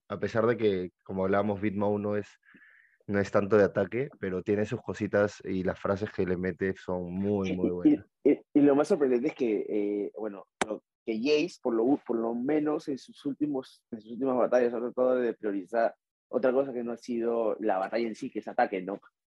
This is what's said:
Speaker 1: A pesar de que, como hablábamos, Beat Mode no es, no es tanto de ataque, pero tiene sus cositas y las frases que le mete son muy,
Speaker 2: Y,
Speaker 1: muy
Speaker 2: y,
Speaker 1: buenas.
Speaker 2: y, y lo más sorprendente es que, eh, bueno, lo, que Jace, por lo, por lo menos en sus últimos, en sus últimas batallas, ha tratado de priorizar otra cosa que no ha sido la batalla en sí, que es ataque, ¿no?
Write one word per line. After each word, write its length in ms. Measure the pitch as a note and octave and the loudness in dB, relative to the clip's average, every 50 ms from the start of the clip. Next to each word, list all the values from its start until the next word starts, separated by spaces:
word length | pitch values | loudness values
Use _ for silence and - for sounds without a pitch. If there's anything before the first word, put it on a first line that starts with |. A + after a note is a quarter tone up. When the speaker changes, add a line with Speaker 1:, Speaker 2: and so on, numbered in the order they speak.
| _ - | _ -10
Speaker 1:
A 120 | G2+ F2 | -6 -6
pesar 260 | G#2+ G2+ - A#2 A2 | -6 -2 0 2 2
de 100 | A#2 A#2+ | 2 2
que, 360 | G#2+ A2+ G#2 G2 F#2 F2+ F2 - _ _ | 2 2 2 2 0 -2 -6 -10 _ _
como 200 | - G2 F#2+ F#2+ | -8 -4 -2 0
hablábamos, 340 | F#2+ G2 G2+ G2+ G#2+ G2+ F#2 | 2 2 2 2 0 -2 -2
Beat 160 | G2 G#2+ F#2+ | -2 -2 -2
Mode 260 | G2+ G#2 G2+ G#2 G#2 | 0 0 0 0 0
no 140 | G2+ G#2 G#2 | -2 -2 -4
es, 120 | G#2 G2+ - - _ _ _ - - - - _ _ _ _ _ _ _ - | -4 -6 -8 -14 _ _ _ -20 -20 -20 -20 _ _ _ _ _ _ _ -2
no 120 | G2+ G2+ | 0 0
es 100 | G2 - | 0 2
tanto 260 | - G#2+ G2+ G2 A2+ G#2+ | 2 2 4 6 6 6
de 80 | G2+ | 6
ataque, 440 | F2+ - G#2 G2 F2 - A#2 C#3 D#3 - - | 6 4 0 -2 0 -2 -4 -4 -6 -8 -8
pero 220 | - F#2+ F#2 F#2 F2 | -6 -4 -4 -4 0
tiene 220 | - G#2 G2+ G#2+ | 0 0 0 0
sus 160 | - B2+ G#2+ | -2 -4 -6
cositas 600 | - - F#2 - G#2+ G2 - G2+ G#2 G#2 - - - | -6 -8 -6 -4 -4 0 2 2 2 2 0 -6 -8
y 200 | - F#2+ F#2+ F2+ | -4 -4 -2 -2
las 140 | F#2 E2+ - | -2 -4 -2
frases 300 | - F#2+ G2 F#2 G#2+ G#2+ | -2 -2 -2 -2 -2 -4
que 140 | - - F#2+ | -4 -4 -2
le 120 | F2+ F#2 F2 | -2 -2 -2
mete 360 | F2+ F#2 F2 - G2 F#2+ F#2 - | -2 -4 -2 -2 -2 -2 -2 -4
son 340 | - - F#2 F2+ F2+ F2 F2 | -6 -6 -6 -4 -6 -6 -4
muy, 360 | F#2+ G2 G2+ G#2 G2+ F#2+ F#2+ | -2 0 0 0 0 0 -2
Speaker 2:
Y, 60 | F#2 F2+ | -2 -2
Speaker 1:
muy 100 | F2+ F2+ | -2 -2
Speaker 2:
y, 40 | |
Speaker 1:
buenas. 340 | F2 F2 F2 D3+ D3 - - - _ _ _ | -2 2 4 4 4 2 0 -8 _ _ _
Speaker 2:
y, 160 | C#3+ D3 - - _ _ | 2 2 2 -2 _ _
y 80 | D3 | 4
lo 140 | C#3+ C#3+ C#3 | 6 6 6
más 120 | C#3 D3+ - | 4 4 2
sorprendente 400 | G#3 D#3+ D3 C3 B2+ A#2+ B2 D#3 | 2 2 4 2 2 2 0 -2
es 80 | - | -2
que, 300 | - C3 A#2 G#2+ F#2+ - - | -2 0 0 0 0 -2 -2
eh, 440 | - G#2+ G2+ G2+ G#2 G#2 G2+ - - - | -2 -2 -2 -2 -2 -4 -4 -6 -8 -8
bueno, 280 | G#2+ G#2+ G2+ F#2+ - _ _ _ - | -8 -8 -10 -12 -16 _ _ _ -6
lo, 160 | G#2+ G#2+ F#2+ - _ _ _ _ | -6 -6 -8 -10 _ _ _ _
que 120 | - A2+ A2 | -6 -4 -2
Jace, 400 | A#2 C#3+ D3+ D3+ D#3+ F3+ - - | 2 2 2 2 2 -2 -6 -6
por 120 | - B2+ A#2 | -4 -2 0
lo, 240 | A#2 A2+ B2+ C#3+ C#3 - - | 2 2 2 2 0 0 -4
por 100 | A#2 A2+ | -4 -2
lo 160 | A2+ A2+ A#2 | -2 -2 -4
menos 540 | A#2+ B2 C#3 D3+ D#3 D3+ D3 D3+ E3+ D#3+ - | -4 -2 0 0 0 0 0 -2 -4 -4 -6
en 100 | C#3 B2+ | -8 -8
sus 260 | - - A#2+ - - | -10 -16 -20 -10 -8
últimos, 580 | C#3+ C3 - D3+ D3 C#3+ C3 C3 - - _ _ _ | -8 -4 -2 -4 -2 -2 -4 -6 -8 -16 _ _ _
en 100 | - A2 | -14 -14
sus 120 | G#2 A2 A#2+ | -14 -14 -8
últimas 240 | A2 C3 C3+ B2+ B2 | -4 -2 0 2 2
batallas, 360 | A2 F2 - B2+ A#2+ A#2+ A#2+ | 2 4 4 4 4 2 0
ha 60 | A#2 | -2
tratado 360 | A#2+ A#2+ G#2 - B2+ B2+ B2+ B2+ | -6 -4 -2 0 2 2 2 2
de 160 | B2 A#2 A2+ | 0 0 -2
priorizar 600 | - - G#2+ G2 G2+ F2+ F2 A#2 A#2 A#2 - - _ _ _ _ _ _ _ | -2 -4 -4 -4 -4 -6 -4 0 0 0 0 -2 _ _ _ _ _ _ _
otra 220 | - B2+ A#2+ C3 | -2 0 2 2
cosa 220 | B2 C3+ C#3 C#3 A#2+ | 2 2 0 0 -4
que 100 | B2 A#2 | -6 -6
no 100 | A#2 A#2+ | -6 -8
ha 40 | A2+ | -10
sido 580 | - - B2 A#2 A2+ A#2 A#2 A#2 A2+ G#2+ - - | -8 -6 -4 -2 0 0 0 0 0 0 -2 0
la 180 | A2 A2 G2 F#2+ | 0 0 0 0
batalla 300 | F#2+ G2+ A2 A2+ A#2 A2+ | -2 -2 -2 -2 -2 -2
en 80 | G#2+ | -4
sí, 160 | - C#3 B2+ | -6 -10 -8
que 80 | - G#2+ | -8 -8
es 80 | - - | -8 -2
ataque, 340 | G2 - A#2+ A2 G2+ F#2+ | 0 0 0 2 0 -4
¿no? 180 | F#2 F#2 G2+ G2+ - _ _ _ _ _ _ | -4 -6 -6 -8 -10 _ _ _ _ _ _